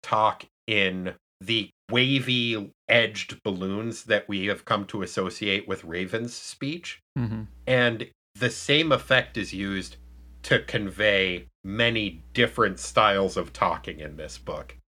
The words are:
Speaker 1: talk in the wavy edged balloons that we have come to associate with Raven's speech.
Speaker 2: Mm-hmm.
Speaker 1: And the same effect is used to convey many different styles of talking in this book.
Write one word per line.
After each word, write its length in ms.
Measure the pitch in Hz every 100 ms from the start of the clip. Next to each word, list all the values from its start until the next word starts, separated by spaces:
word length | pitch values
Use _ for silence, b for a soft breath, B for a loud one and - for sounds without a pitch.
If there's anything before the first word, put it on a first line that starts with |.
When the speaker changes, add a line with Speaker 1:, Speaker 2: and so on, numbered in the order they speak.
Speaker 1:
talk 420 | - 110 107 - - _ -
in 480 | 104 95 92 90 85 _ _
the 300 | 95 113 98 _ -
wavy 840 | 120 131 135 127 123 117 110 98 _ -
edged 560 | 117 113 104 - -
balloons 600 | 107 92 95 101 113 110
that 240 | - 104 -
we 180 | 101 101
have 180 | 95
come 220 | - 107 98
to 160 | 107
associate 680 | 90 - 92 - 104 98 101
with 160 | 95
Raven's 500 | 82 85 92 113 120
speech. 640 | - - - 139 170 - - _ -
Speaker 2:
Mm-hmm. 260 | 117 110 107 - -
Speaker 1:
And 400 | 127 120 113 120 _ _
the 160 | 101 123
same 400 | - - 147 160
effect 460 | 127 - 127 - 110
is 180 | 92
used 440 | 95 98 98 85 - - - - -
to 140 | - 123
convey 840 | - 120 101 90 107 98 95 87 - _
many 580 | 95 107 117 113 101 - -
different 440 | - 117 - 104 92
styles 600 | - - 107 98 95 92
of 140 | 85
talking 460 | - 95 82 - 76
in 160 | 76 76
this 200 | 78 -
book. 400 | - 76 - - _